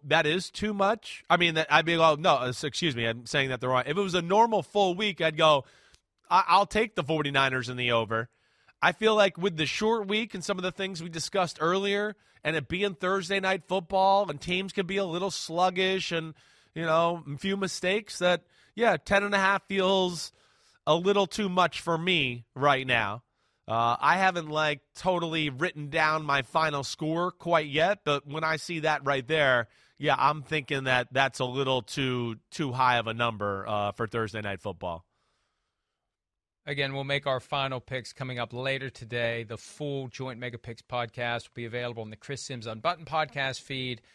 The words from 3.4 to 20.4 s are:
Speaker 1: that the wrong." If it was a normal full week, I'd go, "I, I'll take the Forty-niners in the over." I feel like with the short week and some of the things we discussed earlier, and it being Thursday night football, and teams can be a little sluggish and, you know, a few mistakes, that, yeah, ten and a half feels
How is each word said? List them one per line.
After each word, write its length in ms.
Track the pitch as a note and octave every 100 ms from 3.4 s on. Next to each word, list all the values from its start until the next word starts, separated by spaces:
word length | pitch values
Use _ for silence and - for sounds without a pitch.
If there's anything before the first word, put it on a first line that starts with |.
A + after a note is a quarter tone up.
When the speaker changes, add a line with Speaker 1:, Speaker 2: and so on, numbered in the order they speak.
| C3+
Speaker 1:
that 120 | B2+
the 60 | B2+
wrong." 160 | B2+ B2+
If 100 | E3+
it 60 |
was 140 | G3 F3+
a 60 |
normal 400 | E3+ G3+ A3+ G#3+
full 320 | D3+ G#3 G3 F3
week, 260 | G#3+ F3
I'd 160 | D#3+ D#3
go, 260 | D#3+ C#3+ - _ _ _ _ _ _
"I, 160 | F3+ F#3+
I'll 180 | F3+ G3+
take 300 | G#3 A3 -
the 80 |
Forty-niners 680 | C#3 D#3+ C#3+ C#3 C3+ B2+ A#2+
in 80 | B2
the 140 | B2
over." 380 | A#2 A2 A2+ A#2 _ _ _ _ _ D3+
I 60 |
feel 240 | - A3 G#3+
like 200 | G3 -
with 220 | F#3+ D#3+
the 80 | D3
short 420 | - G#3+ A3+ G3
week 280 | G#3+ A#3 G3
and 80 |
some 160 | E3 F#3+
of 40 |
the 80 | F#3
things 300 | F3 F#3+ F3+
we 80 | F#3
discussed 480 | E3 - G3 F3 -
earlier, 560 | D#3+ F#3+ G3+ G3+ G#3 G#3 _ _
and 120 | D3+ D#3+
it 120 | C3+
being 260 | F3+ G3+
Thursday 460 | F3 F#3 G3 E3+ G3
night 240 | F#3+ F#3+ -
football, 640 | F#3 E3+ G3 F#3+ G3 G3
and 100 | D3
teams 340 | - F3+ F#3+
can 120 | - F3
be 120 | G3
a 80 | F#3+
little 260 | E3+ F#3+
sluggish 800 | - - E3 F#3 F3+ F#3 F#3+ -
and, 240 | E3+ D#3+ - _ _ _ -
you 80 |
know, 400 | E3 D#3+ E3+ E3+ D3+
a 100 | C#3
few 180 | G3 G3
mistakes, 640 | F#3+ - F3+ G3+ A3 -
that, 240 | F3+ F3 - _ _ -
yeah, 200 | A#3 E3
ten 260 | - G3+
and 100 | G3+
a 60 | G3+
half 280 | F#3+ G3 -
feels 640 | G3 F#3 F#3+ F#3 E3+ - -